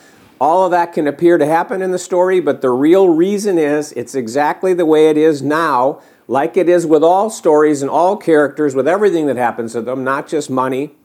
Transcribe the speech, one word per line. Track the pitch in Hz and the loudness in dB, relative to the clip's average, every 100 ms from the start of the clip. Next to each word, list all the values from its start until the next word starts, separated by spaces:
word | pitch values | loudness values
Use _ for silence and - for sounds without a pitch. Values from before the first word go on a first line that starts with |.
| _ _ _ - | _ _ _ -4
All | 143 175 185 | 0 2 0
of | |
that | 175 170 | 0 -2
can | 180 147 | -2 -4
appear | 139 170 170 | 0 2 2
to | 147 | 2
happen | 165 180 190 | 0 -2 -6
in | 190 | -4
the | 180 | -6
story, | - 180 185 185 | -4 0 0 0
but | 147 135 | -2 -2
the | 131 | 0
real | 123 147 185 190 | 0 4 4 4
reason | 156 185 208 208 175 | 2 0 -2 -2 -2
is | 147 147 151 | 0 -2 -4
it's | - 120 | -10 -10
exactly | 135 113 127 147 180 190 | -8 -6 -2 -2 -2 -2
the | 180 | 0
way | 160 156 156 | 2 4 4
it | 151 | 4
is | 156 143 | 2 0
now, | 135 156 165 127 131 156 - _ - | -2 -2 0 0 0 -4 -14 _ -4
like | 123 160 | -2 -2
it | 190 170 | -2 2
is | 175 160 | 2 4
with | 156 | 2
all | 165 185 208 | 4 2 0
stories | 214 180 151 151 147 | -2 2 4 2 0
and | 139 | -2
all | 147 175 208 | 0 0 -2
characters, | - 151 143 143 151 | 0 2 2 0 -4
with | 131 135 | -2 -2
everything | 190 208 170 151 | 0 0 0 -2
that | 127 | -2
happens | 120 117 113 | -2 -4 -8
to | 117 | -8
them, | 113 131 | -8 -6
not | 131 139 147 | -4 -4 -4
just | 160 143 | -6 -4
money | 127 131 131 147 _ | -4 -4 -4 -8 _